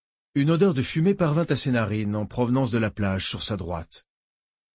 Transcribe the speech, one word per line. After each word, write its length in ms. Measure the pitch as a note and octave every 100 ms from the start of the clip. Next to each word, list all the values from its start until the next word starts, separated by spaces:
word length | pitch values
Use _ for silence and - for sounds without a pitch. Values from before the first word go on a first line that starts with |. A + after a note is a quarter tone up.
| _ _ _
une 160 | C#3+ C#3+
odeur 240 | E3 G3
de 80 | C3
fumée 320 | A#2+ D#3+ F3
parvint 320 | G3 E3 D3+ E3
à 100 | C3+
ses 160 | C#3
narines 440 | A#2+ G#2+ G#2+ G#2 G#2
en 100 | G#2
provenance 460 | - A#2+ B2+ B2+
de 80 | A2+
la 100 | G#2+
plage 400 | - G2 F#2+ -
sur 140 | A2
sa 140 | - G#2
droite. « 480 | E2+ E2+ - - _ _ _ _ _ _ _